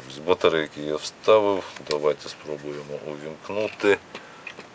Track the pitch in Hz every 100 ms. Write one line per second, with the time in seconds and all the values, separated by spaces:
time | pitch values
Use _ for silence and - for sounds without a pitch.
0 | 64 69 80 90 87 82 76 - 76 76
1 | - - - 107 101 95 - - 65 73
2 | 73 71 - - 76 73 73 73 71 73
3 | 76 73 78 78 - 101 107 - 101 95
4 | - - - - - - -